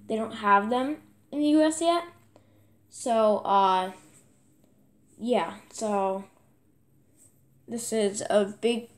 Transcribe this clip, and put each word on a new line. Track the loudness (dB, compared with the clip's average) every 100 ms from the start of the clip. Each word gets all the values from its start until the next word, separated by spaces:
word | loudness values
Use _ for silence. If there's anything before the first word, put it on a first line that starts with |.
| -8
they | -6
don't | -6 -4
have | 4 4 4
them | -2 -2 -6 -12 _ _
in | -2
the | 2
U | 4
S | 2 2
yet. | 0 0 -4 -20 _ _ _ _ _ _ _
So, | -10 -2 2 4 2 2
uh, | 4 4 2 -2 -10 -20 _ _ _ _ _ _ _ _ _ _ -10
yeah, | -2 0 -2 -10 -18
so | -8 -4 -2 -2 -4 -10 _ _ _ _ _ _ _ _ _ _ _ _ _ -12
this | -10 -6
is | -2 -2 -2 0
a | 0 0
big | -2 -2 -2 -6